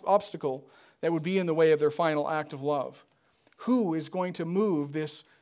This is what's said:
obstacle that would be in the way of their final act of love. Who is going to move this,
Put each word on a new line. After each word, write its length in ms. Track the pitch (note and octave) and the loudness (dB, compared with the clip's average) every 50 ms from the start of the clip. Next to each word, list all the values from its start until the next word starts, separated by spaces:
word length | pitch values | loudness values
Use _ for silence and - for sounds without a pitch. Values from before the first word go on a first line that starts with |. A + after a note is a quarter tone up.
| - | 0
obstacle 600 | - F#3+ G#3 G3+ - - E3 - C#3+ C3 C3+ - - - - - - _ _ - | 2 2 2 2 -2 -8 -6 -6 -6 -6 -6 -10 -18 -20 -20 -20 -20 _ _ -2
that 100 | D#3+ E3+ | 0 0
would 100 | D#3+ D3+ | 0 0
be 140 | F3 F#3+ | 0 0
in 80 | F#3+ F#3 | 0 0
the 80 | E3+ D#3+ | 0 4
way 200 | D#3+ D#3+ D#3+ D#3 | 4 6 6 6
of 80 | C#3+ | 6
their 100 | D3+ D3 | 4 2
final 400 | D3 - E3+ D#3+ D#3 D3+ D3 - | 2 2 0 2 2 0 0 -2
act 240 | D#3 D#3 D3+ D3 D3+ | -2 -4 -4 -6 -8
of 80 | C3+ C3+ | -6 -4
love. 420 | C#3+ D3 C#3+ B2 B2+ B2+ - - _ _ _ _ _ _ _ _ _ _ _ | -2 -2 -2 -2 -6 -10 -14 -20 _ _ _ _ _ _ _ _ _ _ _
Who 340 | - - B3+ B3+ A3+ F3+ D#3+ | -2 0 2 2 2 0 0
is 160 | D#3+ D3+ C#3+ | -2 -4 -4
going 240 | - F#3 F3+ F#3 F3 | -4 -4 -4 -4 -4
to 120 | - E3+ | -4 -4
move 460 | E3 F3 F#3+ G#3+ G#3 F3+ D3+ C#3+ C#3+ C#3 | -2 0 0 2 2 0 0 -2 -4 -4
this, 320 | D#3 D#3 D3 - - - _ _ _ | -6 -6 -6 -8 -14 -18 _ _ _